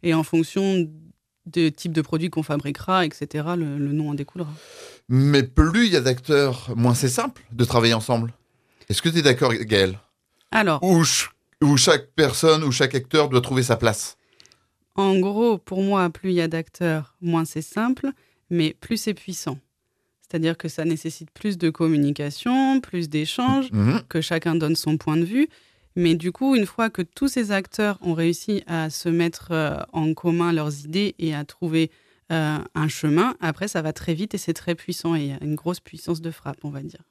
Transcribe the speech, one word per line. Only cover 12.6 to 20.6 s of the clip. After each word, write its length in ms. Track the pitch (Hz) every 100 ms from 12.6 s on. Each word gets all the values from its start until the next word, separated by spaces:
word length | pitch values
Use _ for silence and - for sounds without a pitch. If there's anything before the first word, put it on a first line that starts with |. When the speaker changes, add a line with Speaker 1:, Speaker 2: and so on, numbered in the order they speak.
| 156
Speaker 2:
où 60 |
chaque 240 | 123 135 135
acteur 340 | 123 156 147
doit 120 | 127
trouver 220 | 123 131
sa 140 | 123 117
place. 400 | 117 107 - - _ _ _ _ _ _ _ -
Speaker 1:
En 220 | 196 190
gros, 400 | 185 202 233 208
pour 240 | - 190
moi, 280 | 196 196 180
plus 180 | 160 190
il 40 | 175
y 60 |
a 60 | 165
d'acteurs, 680 | 165 160 - 175 156 147 _
moins 240 | 175 165 165
c'est 180 | -
simple, 480 | 160 - 233 262 269 277 _ _ _
mais 260 | 175 156 -
plus 180 | - 226
c'est 160 | - 190
puissant. 420 | - 175 - 135 _ _ _ _ _ _
C'est-à-dire 360 | _ 170 160
que 100 | 165